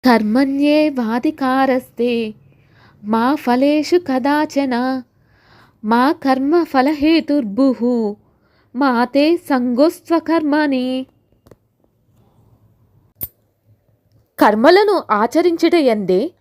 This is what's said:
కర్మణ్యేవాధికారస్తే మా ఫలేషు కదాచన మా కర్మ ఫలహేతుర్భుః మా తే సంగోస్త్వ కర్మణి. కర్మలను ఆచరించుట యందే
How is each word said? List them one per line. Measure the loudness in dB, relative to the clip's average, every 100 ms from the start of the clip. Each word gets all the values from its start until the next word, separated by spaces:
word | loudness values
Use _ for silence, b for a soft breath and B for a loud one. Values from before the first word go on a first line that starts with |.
| 2
కర్మణ్యేవాధికారస్తే | 2 2 0 0 0 0 2 0 -2 -4 -4 -4 -4 -2 0 0 0 -4 -6 -2 -2 -6 -10 b b b b b b
మా | -4 -2 0
ఫలేషు | -2 0 0 2 0 0 -2
కదాచన | 0 -2 0 -2 -2 -2 -2 -2 -2 -4 -10 b b b b b b b
మా | -2 2 2
కర్మ | 0 -2 0 2 0
ఫలహేతుర్భుః | 2 0 0 0 2 0 0 -2 -2 0 0 0 -2 -2 -4 -8 _ _ _ _ _ -2
మా | 0 0
తే | 0 2 2 0
సంగోస్త్వ | -2 -2 -2 2 0 0 -4 -4
కర్మణి. | 0 -2 0 0 0 -2 -4 -6 -10 _ _ _ _ -20 _ _ _ _ _ _ _ _ _ _ _ _ _ _ _ _ -18 _ _ _ _ _ _ _ _ _ _ 0
కర్మలను | 2 4 4 4 4 0 -2
ఆచరించుట | -2 0 0 0 0 0
యందే | 2 2 0 0 0 -2 _